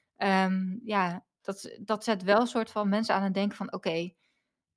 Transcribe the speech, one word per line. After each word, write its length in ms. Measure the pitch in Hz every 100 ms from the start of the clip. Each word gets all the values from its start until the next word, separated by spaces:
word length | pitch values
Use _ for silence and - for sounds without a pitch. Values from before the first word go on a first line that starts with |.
| _ -
ehm, 600 | 202 190 190 190 190 185
ja, 400 | 220 208 180 175 - _
dat, 380 | - 196 - -
dat 220 | 202 214
zet 180 | 233 202
wel 180 | 185 208
een 60 | 240
soort 240 | - -
van 180 | 208 208
mensen 260 | 208 226
aan 80 | 196
het 120 | 196
denken 220 | 190 202 -
van, 160 | -
"Oké, 400 | 190 185 165 175 - _ _ _ _ _